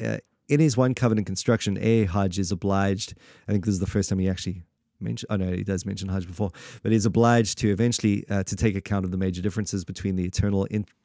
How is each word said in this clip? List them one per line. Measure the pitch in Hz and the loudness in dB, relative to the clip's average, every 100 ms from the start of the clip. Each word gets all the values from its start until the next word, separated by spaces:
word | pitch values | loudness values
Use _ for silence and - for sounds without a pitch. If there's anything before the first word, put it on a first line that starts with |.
uh, | 113 107 - _ - | -6 -6 -10 _ 0
in | 147 | 2
his | 156 117 | 4 4
one | 127 | 2
covenant | 127 123 107 98 | 2 2 2 0
construction, | 95 - 113 - 98 | -2 0 2 0 0
A. | 107 113 101 | 2 4 2
Hodge | 98 98 90 | 2 0 0
is | 95 | -2
obliged, | 95 101 98 98 95 - - - - - | -2 0 2 2 0 -6 -14 -20 -12 -2
I | |
think | 104 98 | -2 0
this | |
is | 95 | 0
the | 95 | 0
first | 104 95 | 0 0
time | 95 | 0
he | 92 | 0
actually | 92 - 90 - _ _ - | -2 -6 -8 -12 _ _ -10
mention, | 113 117 - | -8 -6 -4
oh | 104 | -2
no, | 92 | -2
he | 92 | -2
does | 98 95 | -2 -4
mention | 98 98 95 | -4 -6 -4
Hodge | 95 90 | -6 -6
before, | 87 101 - - - | -4 -6 -6 -18 -8
but | - | 2
he's | 110 | 2
obliged | 104 98 117 120 110 - | 4 4 6 6 4 0
to | 110 | 0
eventually, | 98 120 110 107 101 - | 2 2 2 2 0 0
uh, | 101 | -2
to | 92 101 | -2 0
take | 113 | 0
account | 98 - 101 | 0 -2 -2
of | 92 | 0
the | 92 | -2
major | 95 90 | -2 -2
differences | 98 107 101 98 | -4 -4 -4 -4
between | 87 92 98 92 | -6 -6 -4 -2
the | |
eternal | 90 - 104 98 | -2 0 0 0
in-, | 98 107 101 _ | 0 -2 -4 _